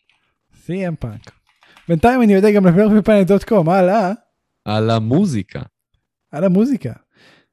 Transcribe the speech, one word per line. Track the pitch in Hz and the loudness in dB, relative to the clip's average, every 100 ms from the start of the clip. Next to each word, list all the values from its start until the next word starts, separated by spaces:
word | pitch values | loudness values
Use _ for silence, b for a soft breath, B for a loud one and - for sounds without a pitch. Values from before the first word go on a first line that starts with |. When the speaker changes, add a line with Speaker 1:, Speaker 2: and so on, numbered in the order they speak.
| _ _ _ _ _ _ - | _ _ _ _ _ _ -12
Speaker 1:
סי | 185 180 | -8 -8
אם | 156 | -8
פאנק. | 120 104 - _ _ _ b b - | -12 -14 -20 _ _ _ b b -4
בינתיים | 165 233 254 | 0 2 2
אני | 220 | 2
יודע | 190 214 | 4 4
גם | 208 | 4
בפלייאוף | 185 170 214 | 4 4 2
בפאנל | 214 220 208 | 2 2 2
דוט | 180 196 | 2 0
קום, | - 214 160 | 0 -2 0
הלאה. | 190 180 220 185 226 _ _ _ _ - | 0 0 0 -2 -6 _ _ _ _ -6
Speaker 2:
על | 107 110 | -4 -2
המוזיקה. | 113 110 143 208 113 - - 123 _ _ _ _ _ _ | -2 0 0 0 -4 -8 -14 -16 _ _ _ _ _ _
Speaker 1:
על | 147 | -4
המוזיקה. | 190 180 247 247 120 113 _ b b b b | 0 0 0 -4 -8 -14 _ b b b b